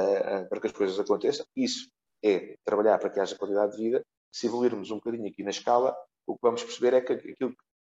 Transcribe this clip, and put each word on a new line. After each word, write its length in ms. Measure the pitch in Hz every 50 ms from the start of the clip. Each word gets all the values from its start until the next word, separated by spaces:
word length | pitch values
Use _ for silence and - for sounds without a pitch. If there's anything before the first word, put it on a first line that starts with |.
| 95 101 101 98 -
eh, 220 | - 101 95 92
para 160 | - 104 -
que 60 | - 107
as 60 | -
coisas 260 | - 101 95 92 101
aconteçam. 460 | 98 - 104 - - - 143 - - - _
Isso 340 | 131 127 - - - - - _ _ _ _ _ _ -
é 320 | 107 95 87 - - - - _
trabalhar 320 | 101 104 104 104 110 98 90
para 120 | 101 95
que 100 | - 101
haja 180 | 95 90 - -
qualidade 380 | 101 98 98 101 104 101 104
de 80 | 107 113
vida. 180 | 113 123 - - - _ _ _ _ -
Se 140 | - - 113
evoluirmos 420 | 113 120 123 120 113 104 92 95
um 60 | 110
bocadinho 320 | 101 - 117 117 117 107 98
aqui 160 | - - 98
na 80 | 101
escala, 440 | 98 - - 117 120 123 127 131 - - - - _ _ _
o 80 | - 104
que 80 | -
vamos 220 | - 117 117 120 -
perceber 300 | - - - 117 123 143
é 80 | 170
que 120 | 170 - 170
aquilo 380 | - - - - - 131 123
que 60 | - - _ _ _ _ _ _ _